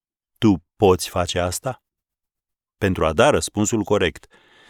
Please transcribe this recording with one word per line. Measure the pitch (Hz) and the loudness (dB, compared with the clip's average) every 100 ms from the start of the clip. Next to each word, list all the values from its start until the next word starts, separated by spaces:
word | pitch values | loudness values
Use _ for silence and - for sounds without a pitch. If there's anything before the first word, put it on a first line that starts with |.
| _ _ _ - | _ _ _ -2
Tu | 110 90 _ - | 2 2 _ 0
poți | 101 92 - | 2 2 0
face | 95 87 90 | -6 -4 -4
asta? | 90 - 131 120 _ _ _ _ _ _ _ _ _ - | -4 -6 -10 -12 _ _ _ _ _ _ _ _ _ -6
Pentru | 101 90 80 | -4 0 -2
a | |
da | 80 139 | 2 2
răspunsul | 98 - 104 104 113 | 2 -2 -4 -2 -2
corect, | 95 104 90 - _ _ _ _ _ | -2 0 -2 -6 _ _ _ _ _